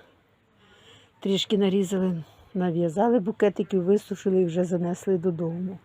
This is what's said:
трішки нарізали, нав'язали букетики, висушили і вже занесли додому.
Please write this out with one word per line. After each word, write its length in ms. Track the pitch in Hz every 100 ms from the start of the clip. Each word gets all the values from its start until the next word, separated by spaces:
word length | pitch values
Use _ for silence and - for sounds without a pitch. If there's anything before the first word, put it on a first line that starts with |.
| - _ _ _ _ _ _ _ - - _ _
трішки 380 | 196 190 - 208
нарізали, 680 | 196 196 185 196 185 170 151 - -
нав'язали 680 | 190 180 165 170 160 233 240
букетики, 600 | 185 - 208 - 196 190
висушили 640 | 175 208 - 196 202 185
і 40 | 175
вже 180 | 165
занесли 540 | 180 180 175 180 - 190
додому. 640 | 180 165 170 170 185 185